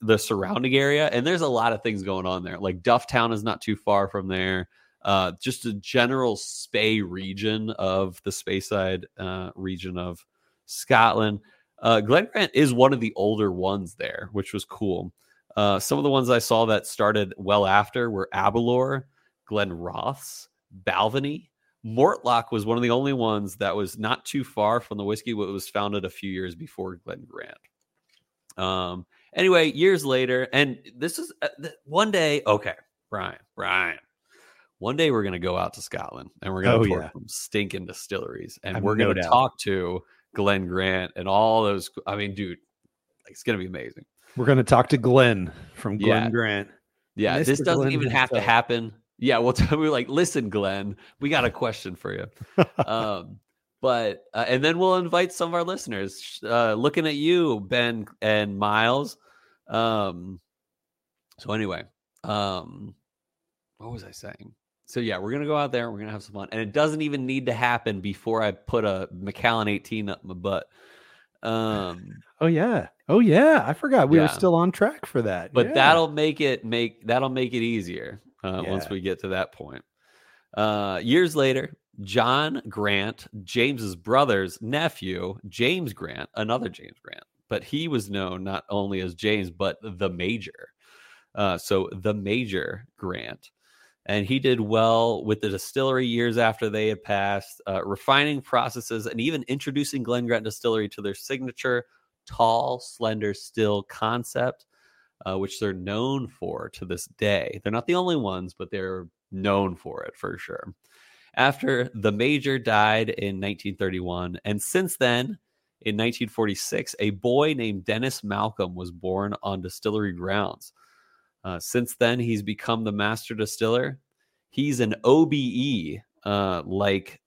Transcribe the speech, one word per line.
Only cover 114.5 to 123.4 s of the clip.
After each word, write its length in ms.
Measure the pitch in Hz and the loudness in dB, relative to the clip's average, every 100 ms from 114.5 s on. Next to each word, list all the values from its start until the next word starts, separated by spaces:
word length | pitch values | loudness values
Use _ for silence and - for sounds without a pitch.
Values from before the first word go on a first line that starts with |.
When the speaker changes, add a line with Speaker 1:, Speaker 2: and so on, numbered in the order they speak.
| 104 | -4
Speaker 1:
since 360 | - 185 185 - | 0 0 0 0
then, 420 | 123 120 123 208 _ _ _ _ | 2 2 -2 -8 _ _ _ _
in 140 | 117 104 | -4 0
nineteen 320 | 117 117 113 | 0 -2 -6
forty-six, 680 | - 107 95 - 104 98 - | -2 -2 -2 -4 -4 -6 -4
a 120 | 107 | -2
boy 420 | 98 120 131 151 | 0 0 2 2
named 320 | 139 113 101 | 0 -4 -4
Dennis 400 | 95 110 131 - | -4 -2 -2 -4
Malcolm 500 | 104 101 107 107 92 | -6 -2 -2 -2 -6
was 160 | 90 90 | -6 -12
born 440 | 85 92 92 101 101 | -8 -4 -2 -2 -4
on 180 | 98 95 | -6 -6
distillery 520 | 90 - 110 107 101 | -8 -6 -4 -2 -2
grounds. 600 | 87 92 101 98 - - _ _ _ _ _ _ _ | -4 -4 -2 -2 -6 -20 _ _ _ _ _ _ _
Uh, 160 | 95 87 | -10 -10
since 340 | - 123 120 | -2 -2 -2
then, 240 | - 117 123 | 0 2 2
he's 240 | 117 110 | 0 -2
become 400 | 101 107 - 113 | -4 -6 -4 -2
the 100 | 110 | -2
master 420 | 104 104 110 - | -2 -2 -2 -6
distiller. 640 | 110 | -6